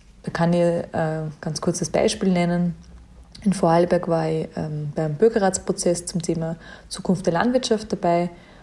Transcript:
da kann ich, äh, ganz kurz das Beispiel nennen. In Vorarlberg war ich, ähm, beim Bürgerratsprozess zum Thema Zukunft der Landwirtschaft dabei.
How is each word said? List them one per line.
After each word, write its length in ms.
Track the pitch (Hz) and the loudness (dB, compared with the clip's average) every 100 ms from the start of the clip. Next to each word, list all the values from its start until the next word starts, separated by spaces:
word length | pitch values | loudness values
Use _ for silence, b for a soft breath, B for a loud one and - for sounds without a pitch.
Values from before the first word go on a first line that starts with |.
| - - | -20 -14
da 80 | - | -10
kann 200 | - 170 | -2 2
ich, 80 | 175 | 4
äh, 600 | 170 170 - - 160 156 156 147 | 2 0 -4 -4 -2 -4 -6 -8
ganz 220 | 165 151 | -8 -4
kurz 180 | - 170 | -2 -2
das 100 | 170 | -2
Beispiel 440 | - 220 - 190 | 2 2 2 0
nennen. 420 | 180 175 175 175 160 - - - - - - | 2 2 2 0 -4 -14 -20 -20 -20 -20 -4
In 100 | 208 | -2
Vorarlberg 540 | 180 170 165 175 175 175 | 2 4 4 4 2 2
war 200 | 165 160 | 0 0
ich, 200 | 160 160 - | -2 -4 -6
ähm, 340 | 156 151 147 156 | -6 -6 -6 -4
beim 180 | 156 | -4
Bürgerratsprozess 920 | 147 226 226 196 196 - 185 180 170 - | 2 2 4 2 0 -4 -2 0 0 -2
zum 160 | 180 | -6
Thema 320 | 165 165 160 165 B B B | -4 -4 -4 -8 B B B
Zukunft 380 | - - 180 - | -8 -2 0 2
der 60 | |
Landwirtschaft 580 | 165 226 254 247 214 214 | 2 2 2 2 -2 -2
dabei. 380 | 185 185 170 175 B B B | -2 2 2 0 B B B